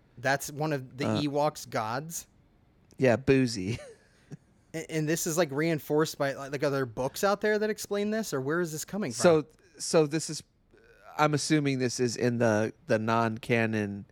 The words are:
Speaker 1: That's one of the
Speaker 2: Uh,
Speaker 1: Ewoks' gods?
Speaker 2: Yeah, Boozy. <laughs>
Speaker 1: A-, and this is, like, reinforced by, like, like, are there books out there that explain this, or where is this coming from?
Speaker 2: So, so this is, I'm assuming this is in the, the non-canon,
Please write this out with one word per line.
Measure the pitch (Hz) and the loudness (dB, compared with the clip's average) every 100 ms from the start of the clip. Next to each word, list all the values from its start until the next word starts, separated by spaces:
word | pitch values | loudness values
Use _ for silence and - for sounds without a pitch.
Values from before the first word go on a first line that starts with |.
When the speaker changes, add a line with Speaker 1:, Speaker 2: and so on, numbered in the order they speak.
| _ - | _ -6
Speaker 1:
That's | 127 139 - | -2 -2 -4
one | 147 156 | -4 -2
of | 143 131 127 | -2 -6 -4
the | 123 | -2
Speaker 2:
Uh, | 110 | 0
Speaker 1:
Ewoks' | 147 143 151 - 120 | 0 0 0 -2 -6
gods? | 127 110 123 160 165 - _ _ _ _ _ _ - | -4 -2 -4 -6 -10 -14 _ _ _ _ _ _ 2
Speaker 2:
Yeah, | 127 110 | 4 4
Boozy. | 135 135 127 117 92 120 587 - _ _ - | 4 4 2 -2 -4 -6 -8 -20 _ _ -20
<laughs> | - _ _ _ | -20 _ _ _
Speaker 1:
A-, | 160 - | -10 -6
and | 160 151 | -2 0
this | 165 185 | 0 0
is, | 160 | 0
like, | 165 | 0
reinforced | 135 165 156 - 151 156 - | 0 0 0 2 2 2 0
by, | 139 | -4
like, | 131 139 | -4 -6
like, | 143 | -2
are | 147 | 0
there | 139 127 | 0 -2
books | 110 131 - | -4 -6 0
out | 196 202 | 0 2
there | 214 214 | 2 0
that | 214 | 0
explain | 208 - 202 208 | -4 -4 -2 -2
this, | 220 214 | -2 -2
or | 139 | -4
where | 131 165 | -2 -2
is | 175 | -2
this | 151 | -6
coming | - 196 175 | -8 -6 -4
from? | 117 | 4
Speaker 2:
So, | 180 156 143 _ _ - | 6 6 2 _ _ -12
so | - 170 151 | 0 2 2
this | 156 - | 0 -4
is, | 156 - _ _ _ - - - - | -10 -14 _ _ _ -20 -20 -8 0
I'm | 151 | 2
assuming | 147 - 156 143 131 | 2 2 2 2 0
this | 127 - | -2 0
is | 123 107 | -2 0
in | 123 120 | 0 2
the, | 120 107 110 - - | 4 4 0 -4 -2
the | 113 | 0
non-canon, | 110 117 117 110 - 117 113 110 101 101 - | 2 2 2 -2 0 0 2 0 -2 -6 -12